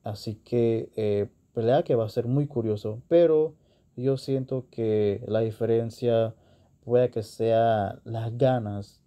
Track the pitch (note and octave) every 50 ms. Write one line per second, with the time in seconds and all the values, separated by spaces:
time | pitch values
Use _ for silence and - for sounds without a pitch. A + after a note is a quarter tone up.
0 | _ A2+ G#2 - - A2+ G#2+ - _ - A#2+ A#2+ A#2 A#2 A2+ A2+ - - _ -
1 | G#2+ G#2 G2+ G2+ G2+ - _ _ _ _ _ B2 A2+ A#2 B2+ D#3 - - C#3 A#2
2 | A2 G#2+ - B2 A#2 A#2+ B2+ C#3+ D3 C#3+ - A#2+ A2 A2 G#2+ G#2 - A2 G#2+ A#2+
3 | - _ E3+ E3+ E3+ D#3+ D#3 D#3 D#3 D#3+ - _ _ _ _ _ _ _ _ -
4 | B2 C3+ C3+ C3 - - C3+ C3+ C3 C3 C3+ C3 B2 _ - - A2+ A2 G#2+ G#2+
5 | G#2+ G2+ G2 A2 A#2+ - G#2+ A2 A2+ A2+ G#2+ - A2+ A2 A2+ A2+ A#2 A2+ - -
6 | B2+ A#2+ A#2 A2+ A2+ A2 - _ _ _ _ _ _ _ _ _ _ A#2+ A#2+ B2
7 | B2+ B2 - A#2 G#2 - - - A2+ A2+ A2+ A2+ A#2 A#2 A2+ G#2+ G2 F#2+ - -
8 | _ A#2 A2+ A2+ A2+ A2+ A2+ A#2+ C3+ C3 B2+ A#2+ A2 G#2 G2+ G2+ G2+ - _ _
9 | _